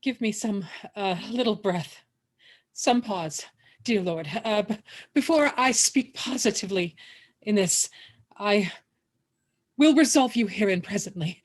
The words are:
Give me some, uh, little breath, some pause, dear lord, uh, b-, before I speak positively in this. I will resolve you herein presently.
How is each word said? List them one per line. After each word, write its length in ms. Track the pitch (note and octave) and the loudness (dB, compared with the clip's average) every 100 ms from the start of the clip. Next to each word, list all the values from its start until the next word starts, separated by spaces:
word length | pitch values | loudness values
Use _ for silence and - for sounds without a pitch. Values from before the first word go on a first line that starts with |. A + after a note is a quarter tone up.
Give 200 | - B3+ | -6 -4
me 100 | A3+ | -4
some, 340 | G#3 A3+ G3+ F3 - - | -4 -4 -4 -6 -14 -16
uh, 200 | - G3 F3+ G#3 | -6 -4 -4 -6
little 240 | A#3 A#3+ | -2 -2
breath, 420 | G#3+ G3 F3+ D3+ - _ _ _ _ _ - _ | 0 -2 -2 -4 -12 _ _ _ _ _ -20 _
some 280 | - - A#3+ | -4 2 2
pause, 440 | A#3 G3 D#3+ D3 - _ _ _ | 0 -4 -4 -8 -14 _ _ _
dear 180 | - A3 | -2 0
lord, 260 | F3+ E3 D3+ F#3+ | 0 -4 -6 -8
uh, 180 | A3+ G#3+ | -2 0
b-, 160 | G#3 G#3+ _ - - | 0 -4 _ -20 -4
before 380 | - - E4 D4 - | -2 2 4 4 2
I 140 | B3+ | 2
speak 420 | B3 - - - | 2 2 2 -2
positively 840 | - - B3+ A#3+ G#3 G3 F#3+ F3 - - - _ _ | -6 -6 0 0 0 -2 -2 -2 -6 -20 -20 _ _
in 140 | - | 0
this. 340 | G#3 F#3 - - - - _ _ - | 2 2 0 -2 -6 -20 _ _ -8
I 340 | G3+ G#3 F#3 - _ _ _ _ _ _ _ _ _ - | 0 2 0 -6 _ _ _ _ _ _ _ _ _ 2
will 180 | D4 | 4
resolve 400 | D4 C#4+ D4+ B3+ | 6 6 4 2
you 120 | A#3 G#3+ | 2 -2
herein 340 | F#3+ G#3 F#3 | 0 0 0
presently. 580 | - G3+ G3 F3+ E3 F3+ | -2 -6 -6 -6 -6 -6